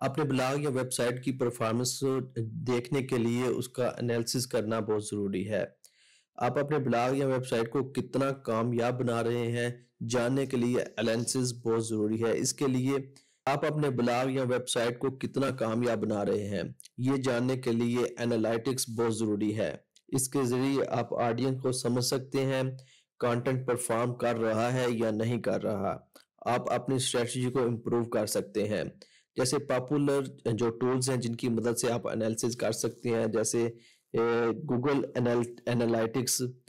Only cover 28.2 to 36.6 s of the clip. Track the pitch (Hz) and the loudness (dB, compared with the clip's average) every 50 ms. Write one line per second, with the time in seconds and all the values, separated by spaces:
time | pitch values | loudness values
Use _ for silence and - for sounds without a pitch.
28.2 | 107 101 - 104 92 - - 107 101 107 107 90 73 - - - - - - - | 0 0 0 -2 -2 -2 -2 -2 0 0 0 -2 -2 -4 -8 -12 -20 -20 -20 -20
29.2 | _ _ _ - 131 127 - 143 - - 127 127 127 - 147 147 143 143 139 143 | _ _ _ -2 0 0 0 0 0 0 0 -2 0 0 2 2 2 4 2 2
30.2 | 135 131 - - - 120 117 107 120 117 113 - 127 123 131 131 127 131 131 123 | 0 -2 -8 -6 -4 -2 0 2 2 0 2 2 0 2 2 2 2 0 0 0
31.2 | 120 117 117 117 - 127 113 113 110 120 117 117 - 120 117 117 - - - 110 | 0 -2 -4 -2 0 0 0 2 2 0 0 0 0 0 0 0 -2 -2 -2 0
32.2 | 110 110 113 113 - 120 113 - 113 104 113 - - 117 - - - 123 113 113 | 0 0 0 0 -2 -2 -2 -2 -2 -2 -2 -2 -2 -4 -4 -4 -2 0 0 2
33.2 | 107 113 107 110 110 - - 120 117 117 117 - - - - _ _ _ - 117 | 2 2 2 0 0 2 2 0 0 0 -2 -8 -16 -20 -20 _ _ _ 0 2
34.2 | 113 117 117 117 120 113 110 - - 143 123 120 123 147 143 139 - - - 127 | 2 2 4 2 2 2 0 -2 -2 -2 -2 0 2 2 2 0 0 -2 -2 0
35.2 | 120 120 120 123 117 117 - - - 113 120 117 117 117 117 113 113 113 113 131 | 0 2 2 2 0 -2 -4 -6 -4 -2 0 2 2 2 2 2 2 0 0 -2
36.2 | 123 127 - - 127 123 127 - | 0 0 0 -2 -2 -4 -6 -10